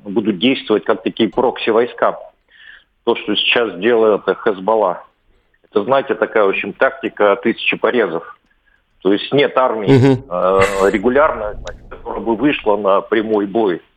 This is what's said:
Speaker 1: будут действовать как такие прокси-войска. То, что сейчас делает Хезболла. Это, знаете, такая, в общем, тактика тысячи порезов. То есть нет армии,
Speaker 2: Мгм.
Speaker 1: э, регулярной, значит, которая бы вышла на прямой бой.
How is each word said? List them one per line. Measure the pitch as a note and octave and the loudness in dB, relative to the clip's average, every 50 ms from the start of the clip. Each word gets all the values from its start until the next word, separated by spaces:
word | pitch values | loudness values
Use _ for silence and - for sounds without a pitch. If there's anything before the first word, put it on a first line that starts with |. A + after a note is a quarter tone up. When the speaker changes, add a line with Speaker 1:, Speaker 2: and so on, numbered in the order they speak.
| - | -12
Speaker 1:
будут | G#2 F#2+ A2+ G2+ G#2+ G2+ E2+ | -6 -4 -2 -2 -2 -2 0
действовать | A2 D#3 F3 - - - G#2+ G2+ - | 0 0 0 -2 -2 -2 -2 0 0
как | - A2+ - - | -2 -2 -2 -4
такие | - - - A#2 G#2 | -6 -2 -2 -2 -2
прокси-войска. | - B2+ B2 A#2+ - - - A#2 G#2+ A2+ B2 A#2+ - - A#2+ G#2 D2+ - - - _ _ _ _ _ - - - - - _ _ _ _ _ | 0 0 0 0 -2 -2 -2 0 0 2 0 -2 -2 -2 -2 -2 -2 -4 -10 -20 _ _ _ _ _ -20 -20 -20 -20 -20 _ _ _ _ _
То, | A#2+ A2+ | -2 -2
что | - - - G#2 | -2 -4 -4 -4
сейчас | - - - - B2 A#2 G#2+ F2 F2 | -2 -2 0 0 0 -2 -2 -4 -2
делает | F#2+ A#2 A#2+ A2 A2 A2 G#2 F2+ - | 0 2 2 4 4 4 2 2 0
Хезболла. | - F#2 - - A#2 G2 F#2+ F#2+ G2+ A2+ A2 G#2 F2+ E2+ - - _ _ _ _ _ _ _ _ _ _ _ _ _ | -2 -4 -2 -2 -4 -4 -2 -2 0 0 2 2 0 -2 -4 -10 _ _ _ _ _ _ _ _ _ _ _ _ _
Это, | - G#2 G2+ | -4 -2 0
знаете, | B2 C3 C#3 C3 - G#2+ | 0 0 0 0 -2 -2
такая, | - G#2+ - - A2+ G#2 | -2 -2 0 2 2 2
в | G2 | 2
общем, | F#2+ - - G2+ | 0 -2 -4 -8
тактика | F2+ - C3 C3+ - - - G2 - - G#2 G2+ G2 F#2+ | -4 -2 -2 -2 -2 -4 -8 -6 -2 0 2 2 2 2
тысячи | - A2+ G#2+ - - - - | 0 -2 -2 -2 -2 -4 -2
порезов. | F2 - A2 B2 B2 G#2+ F2 E2 E2 - - - _ _ _ _ _ _ _ _ _ _ _ _ _ | 0 0 0 0 0 0 0 -2 -6 -8 -12 -18 _ _ _ _ _ _ _ _ _ _ _ _ _
То | - F#2 | 0 0
есть | G#2 G#2 - - | 0 0 0 0
нет | C3+ C#3 C#3 A#2 - | 0 2 2 2 2
армии, | C3 B2+ B2 A2+ A2 G#2 A2+ | 2 2 2 0 0 2 4
Speaker 2:
Мгм. | C3+ B2+ B2 C#3 C3 - - E2+ | 6 6 6 4 4 2 -2 -6
Speaker 1:
э, | F2 F2+ F2+ F#2 F#2+ F#2+ G2 G2 G2 G2 F#2+ G2 | -4 0 2 2 4 4 2 2 2 2 2 2
регулярной, | G2 G#2 F#2+ B2 B2 C#3 D3+ C#3 - A2+ G#2+ G#2+ G#2 - | 2 2 0 2 2 4 2 2 0 -2 -6 -8 -10 -10
значит, | - - - - - - | -12 -14 -14 -14 -18 -20
которая | - - - A#2 A#2 - | -20 -16 -12 -12 -10 -6
бы | G2+ A2+ A2+ | -4 -4 -2
вышла | G2 - - - - - G#2+ G#2 | 0 0 0 0 0 0 0 0
на | G#2 G2+ F#2+ G2 G2 | 2 2 2 2 2
прямой | - - G#2+ A2+ G#2 A2 G#2+ G#2 G2+ | 0 0 0 -2 0 0 0 0 0
бой. | G2+ F#2 A#2 A2 F#2+ E2+ D2+ - _ _ | 0 0 0 0 0 -2 -4 -8 _ _